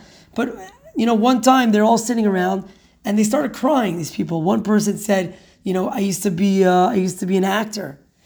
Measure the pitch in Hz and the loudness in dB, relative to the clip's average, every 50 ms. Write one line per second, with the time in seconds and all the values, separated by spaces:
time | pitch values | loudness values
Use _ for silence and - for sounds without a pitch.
0 | - - - - _ _ _ - 233 254 - - - - - _ - - - 294 | -18 -20 -20 -20 _ _ _ -6 -4 -4 -6 -10 -16 -18 -20 _ -20 -10 -4 -2
1 | 220 233 233 208 214 254 262 233 - 262 262 262 247 226 208 208 214 220 233 226 | 0 2 2 2 4 2 2 4 4 4 4 4 4 4 4 4 4 4 2 2
2 | 226 - 247 233 220 208 190 185 180 185 190 190 190 - - _ _ _ _ _ | 0 -2 -2 0 0 0 0 0 0 -2 -2 -4 -6 -10 -18 _ _ _ _ _
3 | - - 202 214 214 214 240 285 294 240 - - 220 277 311 262 220 185 165 170 | -6 -2 0 0 2 2 0 0 -2 -4 -4 -4 -2 0 0 0 0 -2 -4 -6
4 | 156 - - - 175 156 165 165 156 180 220 220 185 202 214 208 208 208 196 - | -8 -8 -6 -6 -6 -4 -4 -2 0 0 0 0 0 0 0 2 2 0 -2 -4
5 | - - 202 190 180 165 - - - _ _ _ _ - 180 185 185 208 - - | -4 -2 -2 -2 -2 -4 -8 -14 -20 _ _ _ _ -4 -4 -2 -2 -4 -4 -4
6 | 196 202 180 - - 208 175 160 202 196 196 196 190 180 180 180 180 190 240 196 | -4 -4 -4 -2 -2 -2 -2 0 0 2 2 4 4 4 4 4 4 2 2 0
7 | 185 180 180 - 202 180 190 190 190 190 190 214 220 214 - 214 180 139 143 - | 0 -2 -2 -4 -4 -2 0 0 0 0 0 -2 -4 -4 -8 -10 -10 -10 -12 -16
8 | _ _ _ _ _ | _ _ _ _ _